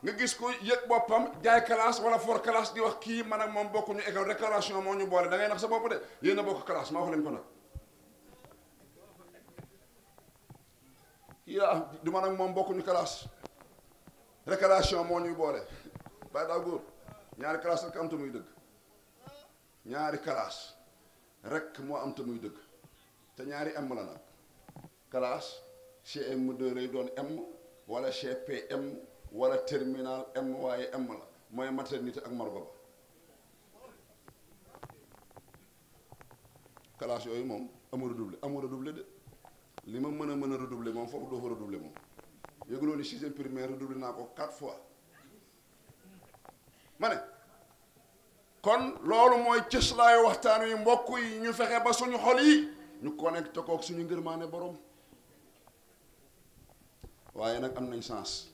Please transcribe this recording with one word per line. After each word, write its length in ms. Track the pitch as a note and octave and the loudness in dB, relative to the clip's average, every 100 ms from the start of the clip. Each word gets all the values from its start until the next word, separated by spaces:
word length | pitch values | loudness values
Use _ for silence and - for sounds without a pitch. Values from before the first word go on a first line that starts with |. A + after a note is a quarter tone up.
nga 100 | F#3+ G#3 | -4 0
gis 180 | A#3+ | -2
ko 160 | - A#3+ | 0 -4
yëg 380 | B3 G3 B3 B3 | -4 0 0 4
boppam, 400 | A#3 A#3 A3 C4 - | 4 6 2 2 0
jaay 200 | A3+ A#3 A#3 | 6 6 6
classe 340 | A3+ A3+ A#3 | 4 4 4
wala 180 | A3 A3+ | 2 2
for 220 | A3 A3+ | 2 0
classe, 320 | - A3 A3 | 2 2 0
di 80 | A3 | 0
wax, 160 | A3 - | 0 0
kii 220 | G#3+ A3+ | -4 -4
man 200 | A3 G#3+ | -2 -2
ak 80 | G#3+ | -2
moom 160 | G#3 G#3 | -2 -2
bokkuñu 300 | G#3+ G#3+ G3+ G#3 | -2 -2 -4 -2
école, 200 | G3 G3 | -2 -2
décoration 520 | G#3 A3 G#3 G3+ G3 | 0 2 0 0 -2
moo 140 | F#3+ | -2
ñu 120 | G3 F#3+ | -2 2
boole. 220 | F3+ F3 | 2 4
Da 80 | F#3 | 2
ngay 120 | G#3 | 2
nax 120 | G3 | 0
sa 80 | A3 | 0
bopp 180 | A3+ A3+ | 0 0
de, 100 | G3 - - | -4 -6 -2
yéen 160 | D3+ G3+ | 2 2
a 40 | |
bokk 220 | G3+ F#3 | 0 -2
classe, 280 | - E3 C3+ | -4 -4 -2
ma 80 | D#3 | -4
wax 100 | F3 | -2
leen 120 | D#3+ | 0
ko 80 | D3+ | -2
nag. 100 | A#2+ - - - - - _ - - - - - - - - - - - - - - - - - - - _ _ - - _ _ - - - - - - _ - - | -4 -10 -20 -18 -18 -18 _ -20 -20 -20 -20 -20 -20 -20 -20 -20 -20 -20 -20 -20 -20 -20 -20 -20 -20 -20 _ _ -20 -20 _ _ -20 -20 -20 -20 -20 -20 _ -20 -20
Kii 160 | - F#3+ | -6 2
ah, 300 | G3+ E3 D#3 D#3 | 4 4 -2 -6
du 80 | D#3+ | -2
man 140 | F#3 | 0
ak 80 | F#3+ F#3+ | 0 0
moom 160 | F#3 | 0
bokkuñu 280 | F#3 F#3+ F#3 | 0 -2 -2
classe, 460 | F3 F3+ - - - - - - - - - - - - - - - | 0 0 0 -6 -12 -18 -20 -20 -20 -20 -20 -20 -20 -20 -20 -18 -4
récréation 580 | C#4+ D4 - F#3+ F3+ | 2 6 6 6 0
moo 160 | E3+ F3 | 0 0
ñuy 140 | E3+ | 0
boole. 260 | D#3+ D#3 C#3 - - - - - - - | 0 0 -2 -6 -16 -18 -20 -20 -20 -10
Bàyyi 160 | C#3+ D#3+ | -6 -2
daa 100 | E3+ | -2
góor, 200 | E3 E3 - - - - - - | -2 -6 -10 -20 -20 -20 -20 -10
ñaari 220 | C#3+ D#3+ | -4 -4
classe 240 | E3+ E3+ | 0 -2
rek 120 | E3+ F3 | -2 -6
am 120 | E3 | -6
te 80 | D#3 | -4
muy 140 | C#3 | -6
dëgg. 160 | A#2+ - - - - _ - _ _ C4 C#4+ - _ _ _ | -10 -14 -20 -20 -20 _ -20 _ _ -20 -20 -20 _ _ _
Ñaari 340 | G#2+ C3+ D3+ D3 | -12 -4 -4 -4
classe 540 | - C3+ G2+ - - - - _ - _ _ _ | -4 -4 -4 -8 -14 -20 -20 _ -20 _ _ _
rek 340 | G#2 D#3 D#3 - | -6 -4 -6 -12
moo 160 | C#3 C#3+ | -8 -6
am 180 | C3 | -6
te 80 | C3 | -6
muy 160 | A#2+ A#2 | -8 -6
dëgg. 180 | A2 - - - - - _ _ _ - | -10 -14 -20 -20 -20 -20 _ _ _ -14
Te 60 | |
ñaari 280 | C3 C#3+ D3+ D3+ | -10 -6 -6 -6
M 180 | C3+ | -8
la 100 | A#2+ | -8
nag. 160 | F#2+ C#2+ - - - - - - - _ _ | -10 -14 -20 -20 -20 -20 -20 -20 -20 _ _
Classe 500 | C3 B2 B2+ - - - - - - | -2 -2 -4 -8 -14 -20 -20 -20 -20
C 180 | - C#3+ C3 | -14 -8 -4
M 240 | C3 B2+ B2 | -2 -2 0
deux 160 | C3 | -2
lay 160 | B2 B2+ | -2 -4
doon 220 | B2+ B2 - | -4 -6 -6
M, 260 | C#3+ D#3+ - - - - - | -8 -8 -10 -16 -20 -20 -8
wala 240 | A#2 C3 | -4 -4
C 240 | - C3+ B2+ - | -4 -6 -8 -6
P 200 | - - | -10 -6
M, 280 | C#3 - - - - - | -6 -6 -10 -16 -20 -14
wala 260 | G#2 C3 C3 | 0 2 2
terminal 680 | - D3 C3 C3 C3 C3 B2+ | 0 -2 -2 -4 -4 -6 -6
M, 200 | C3 C3 C3 | -6 -4 -4
waaye 320 | B2+ B2 B2+ | -4 -4 -6
M 140 | C3 B2 | -6 -6
la. 180 | G#2 - - - | -8 -14 -20 -14
Mooy 200 | A2+ C3 | -8 -4
maternité 500 | C3+ C3+ C3+ B2 A#2+ | -4 -6 -6 -6 -8
ak 100 | B2 | -10
morgue 220 | B2 G#2+ | -8 -8
ba. 120 | G2+ - - - - _ - - - _ _ _ - - - - _ - - - - - - - - - - - - - - - _ _ - - - - - - - - - - - | -8 -12 -18 -20 -20 _ -20 -20 -20 _ _ _ -20 -20 -20 -20 _ -20 -20 -20 -20 -20 -20 -20 -20 -20 -20 -20 -20 -20 -20 -20 _ _ -20 -20 -20 -20 -20 -20 -20 -20 -20 -20 -10
Classe 280 | A#2 A#2+ A#2 | -6 -4 -4
yooyu 180 | A#2 | -6
moom 240 | B2+ G#2+ B2+ - _ | -6 -6 -10 -16 _
amul 160 | C3 B2+ | -6 -6
redoublé, 260 | A#2 G#2 F2+ | -6 -8 -8
amul 200 | C#3 C#3+ | -8 -6
redoublé 300 | C3+ C3 C#3 | -6 -8 -10
de. 120 | E3 - - - - - - _ - | -10 -16 -20 -20 -20 -20 -20 _ -20
Li 160 | - A#2 | -12 -8
ma 80 | C#3+ | -6
mën 220 | D3+ D3 | -6 -6
a, 40 | C#3+ | -4
mën 160 | C#3 | -4
a 20 | C3+ | -4
redoublé 340 | C3 B2 A#2 | -6 -8 -6
moom, 140 | A2+ A#2+ | -6 -8
foofu 220 | C#3+ - | -10 -8
doo 100 | B2 | -8
fa 80 | A#2+ | -6
redoublé 300 | A2 G#2 F#2+ | -8 -8 -10
moom. 140 | D#2 - - - - - - - - | -12 -18 -20 -20 -20 -20 -20 -20 -12
Yëguloo 280 | C3 D3+ D3+ | -4 -2 -4
ni 80 | |
sixième 300 | - A#2+ D3 | -8 -8 -10
primaire 340 | C#3 C3+ C3 C3 | -10 -10 -8 -8
redoublé 300 | C3 C3+ C3 | -8 -10 -8
naa 140 | B2+ | -8
ko 180 | B2+ A#2+ | -10 -12
quatre 200 | - D3+ | -10 -10
fois. 260 | - C#3 - - - _ - - - - _ _ - - - F#3+ F#3+ - - - - - - - - | -10 -12 -12 -18 -20 _ -20 -20 -20 -20 _ _ -20 -20 -20 -20 -20 -20 -20 -20 -20 -20 -20 -20 -2
Ma 120 | A3 | -2
ne, 100 | - - - - - - - _ _ - _ _ _ _ _ | -2 -6 -18 -20 -20 -20 -20 _ _ -20 _ _ _ _ _
kon 320 | G3+ A#3+ C4 - | 4 4 2 -4
loolu 320 | D#3 A3 B3 A#3+ | 0 10 10 10
mooy 160 | A#3+ A#3 A3+ | 6 2 2
cëslaayu 560 | B3+ - - A#3 A#3 | 2 2 8 10 12
waxtaan 380 | A#3 - A#3 A3 | 10 6 4 4
wi, 100 | A3+ | 4
mbokk 340 | A3 G#3+ A#3+ A#3 B3 | 2 6 6 4 -2
yi, 220 | A#3 A3 | -4 -2
ñu 120 | A3+ | -2
fexe 260 | A3+ A#3 A#3 | 0 2 4
ba 80 | A#3 | 4
suñu 240 | A#3 B3 A#3+ | 4 2 2
xol 240 | A#3 B3+ | 6 10
yi 300 | D4+ D4+ - - - - | 10 10 6 -6 -18 -10
ñu 120 | C#3 D3+ | -8 -2
connecté 440 | D#3+ E3 D#3 - | -2 -2 -4 -6
kook 220 | E3 E3 | -2 -2
suñu 180 | - E3+ | -2 -6
ngërmaane 420 | E3+ F3 E3 E3 E3 | -4 -4 -4 -4 -6
borom. 280 | - F3+ D#3+ - - - - - - - - - _ _ _ _ - _ _ - - - - - _ - - - | -6 -8 -10 -18 -20 -20 -20 -20 -20 -20 -20 -20 _ _ _ _ -20 _ _ -20 -20 -20 -20 -20 _ -20 -20 -18
Waaye 260 | - A2+ A#2 | -4 -2 -2
nag 160 | C3 B2+ | -2 -4
am 140 | B2+ | -6
nañ 100 | A#2+ | -6
chance. 480 | A2+ A2 G2 - - | -8 -8 -8 -10 -12